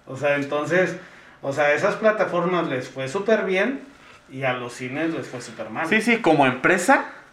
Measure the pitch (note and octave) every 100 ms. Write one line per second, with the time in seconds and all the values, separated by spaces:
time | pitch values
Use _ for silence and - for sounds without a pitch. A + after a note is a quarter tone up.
0 | - B2+ C#3+ C#3+ C3+ D3 D3+ F3+ F3 -
1 | - - - - C#3 C#3 D3 D3 F#3+ G3+
2 | G#3+ G#3 F#3 F3 F3 F3 C#3+ C3 - C3+
3 | C3 G3 G3+ G#3+ F#3+ F#3+ A3+ C#4 - -
4 | - - _ C3 C3 B2 A#2+ - B2+ C#3
5 | E3 D3 A#2+ B2 A2+ A2 G#2+ A2+ D#3+ G#3+
6 | G#3+ A3+ F3+ D3+ C3 B2 D#3+ F#3+ F3+ D4
7 | - - -